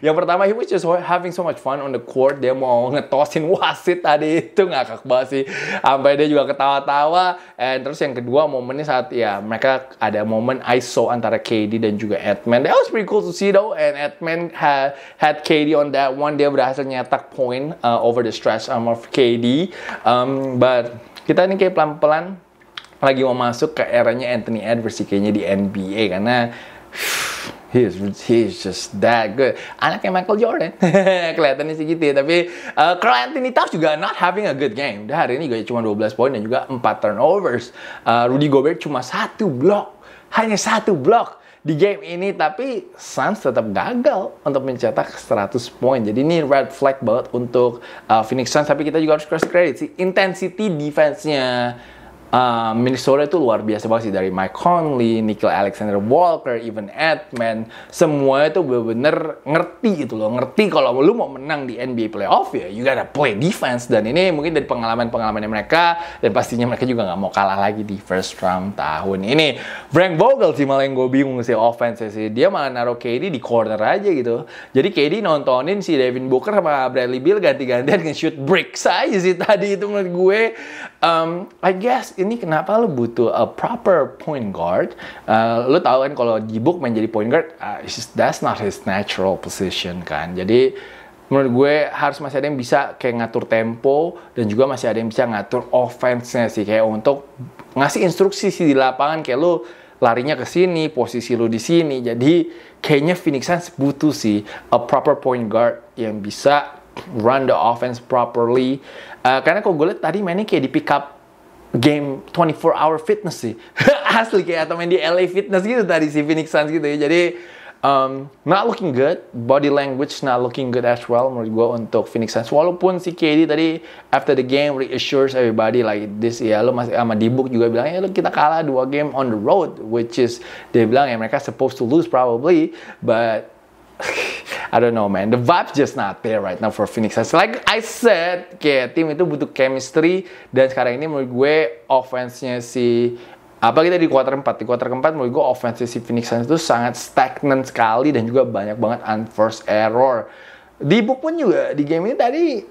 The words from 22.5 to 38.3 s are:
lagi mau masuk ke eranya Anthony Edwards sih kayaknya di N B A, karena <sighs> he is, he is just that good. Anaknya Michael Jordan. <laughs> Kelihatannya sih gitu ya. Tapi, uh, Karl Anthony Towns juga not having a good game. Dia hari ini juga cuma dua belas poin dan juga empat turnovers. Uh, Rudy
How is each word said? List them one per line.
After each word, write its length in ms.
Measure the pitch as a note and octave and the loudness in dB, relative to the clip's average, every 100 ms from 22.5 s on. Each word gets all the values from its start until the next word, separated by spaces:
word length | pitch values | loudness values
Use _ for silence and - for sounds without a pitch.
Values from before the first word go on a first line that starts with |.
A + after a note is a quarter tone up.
| _ _ - - - | _ _ -20 -20 -2
lagi 240 | C#3 C3+ | 0 2
mau 160 | C3 B2 | 2 2
masuk 400 | A#2+ A#2+ D#3 - | -2 0 -2 -2
ke 80 | B2 | 0
eranya 480 | A#2 A#2 A#2+ B2 | 2 2 0 -2
Anthony 320 | A#2+ G#2+ A2 G2+ | -4 -4 -6 -2
Edwards 320 | A#2 A2+ G#2 | -2 -2 -6
sih 80 | G2+ | -2
kayaknya 240 | G2+ G2+ | 0 2
di 160 | G#2 F2+ | 0 0
N 240 | G2 G2 | 0 0
B 240 | F#2+ F#2+ | -4 -6
A, 100 | G2+ G#2+ F2+ | -2 -2 0
karena 320 | G#2+ B2 A#2+ A#2+ - - - - - | 0 0 0 -6 -18 -20 -18 -10 -6
<sighs> 600 | - - - - - - | -6 -6 -8 -12 -16 -2
he 160 | B2 A#2 | 2 2
is, 160 | F2+ G2+ F#2+ - | 0 -6 -8 2
he 240 | A#2 A2 | 2 2
is 160 | F2+ G2 | -2 -8
just 240 | F2+ - G#2 | -8 -10 -2
that 400 | A2 A#2 A2 G#2+ | 2 2 0 0
good. 160 | C3 - - - | 0 0 -10 -4
Anaknya 320 | C#3+ F#3+ G#3 | -2 -2 -2
Michael 320 | F#3 F#3 G#3+ | -2 0 0
Jordan. 320 | A#3 E4+ E3 - F3+ E3+ | 0 0 -4 0 2 4
<laughs> 340 | F#3+ F#3 E3+ E3 | 4 2 0 2
Kelihatannya 400 | D3+ C3+ D3+ D#3+ | 2 2 -2 -4
sih 80 | D#3 | -4
gitu 160 | E3 | 0
ya. 160 | D3+ C#3 | 2 2
Tapi, 320 | C#3 E3+ F3 - - | 2 2 0 -6 -10
uh, 240 | - D#3 F3 | 2 2 4
Karl 320 | A3 B3 B3 | 2 2 0
Anthony 240 | D4 B3+ | -4 -2
Towns 240 | B3+ F4 F#3+ | 0 0 0
juga 160 | D#3+ | 0
not 240 | D3+ F#3+ - | 0 -4 0
having 320 | F3 F#3 G#3 | 0 0 -2
a 80 | C3+ | -2
good 160 | C#3+ | -2
game. 320 | A2 C#3+ G2+ G#2+ | -2 -6 -6 -6
Dia 160 | D3 | -2
hari 160 | C#3 B2 | -2 -2
ini 80 | E3 | -2
juga 160 | A2+ G#2+ | -4 -4
cuma 160 | A#2+ A2+ | -2 -2
dua 80 | |
belas 240 | G#2 G#2+ G#2 | 0 -2 0
poin 160 | B2 | 0
dan 80 | B2 | 0
juga 240 | G#2+ B2+ - | -2 -4 -4
empat 400 | B2+ A#2+ G#2+ - | -4 -2 0 -2
turnovers. 640 | G#2 C#3 G3 F3 A#2+ - - - - | 2 2 2 0 -2 -6 -18 -18 -8
Uh, 240 | - A#2 | 0 2
Rudy 240 | A#2+ | 4